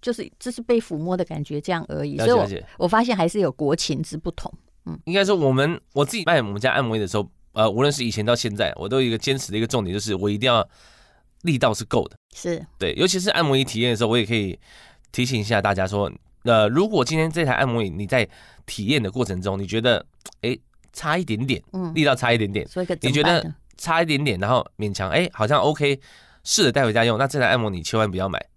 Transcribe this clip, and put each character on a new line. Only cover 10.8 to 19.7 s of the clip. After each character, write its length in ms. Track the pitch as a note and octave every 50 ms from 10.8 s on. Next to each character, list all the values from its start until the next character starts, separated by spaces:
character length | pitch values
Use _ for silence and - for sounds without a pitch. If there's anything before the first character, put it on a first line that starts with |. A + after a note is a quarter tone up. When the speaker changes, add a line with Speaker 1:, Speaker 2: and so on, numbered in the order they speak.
| - - - _ - _ _ _ _ _ _ _ -
Speaker 2:
力 160 | F3 D3+ B2
道 140 | C#3+ B2 G#2+
是 120 | - A2
够 220 | - - A#2+ - -
的。 80 | - - _ _ -
Speaker 1:
是。 320 | - - B2 C3 - - - - -
Speaker 2:
对， 140 | - F2 -
尤 100 | - E3
其 140 | F#3 F3 F#3+
是 100 | F3+ G#3
按 160 | - - E3+
摩 100 | D3 C#3
椅 80 | C3+ C3+
体 180 | - - A2
验 100 | A#2 B2
的 40 | A#2
时 80 | G#2 A#2+
候， 60 | G#2+
我 80 | A2+ B2
也 80 | A2
可 80 | G2 A#2+
以 240 | A2+ G#2 F#2+ F2 - - _ - - - - - _ _ _
提 120 | - - B2
醒 160 | B2 C3 A2+
一 40 | G#2
下 180 | G#2 A#2 G#2
大 140 | F#2 G#2 G2+
家 100 | F#2 F#2+
说， 260 | F#2+ G2+ G2+ G2+ D#2+ - - _ _ _ _ -
呃， 240 | A#2 A#2 A2 G#2+ G#2
如 200 | A#2 D3+ F#3+ A3
果 160 | A3 E3+ B2+
今 120 | - D#3+ D#3+
天 120 | D#3+ E3
这 160 | D#3 E3+ E3
台 80 | C#3 B2
按 140 | - - C3
摩 160 | A#2 A#2 A2
椅 60 | F#2+
你 180 | D#2+ F2 G#2 F#2+
在 200 | - B2+ A2 - - - - - - - -
体 200 | - - - G#2 G2+
验 140 | D3+ D3
的 80 | A2+ F#2+
过 140 | G#2 B2+ B2
程 180 | G#2 G2 F2+
中， 160 | F2+ G2+ F#2+ G2
你 80 | G2
觉 140 | F2+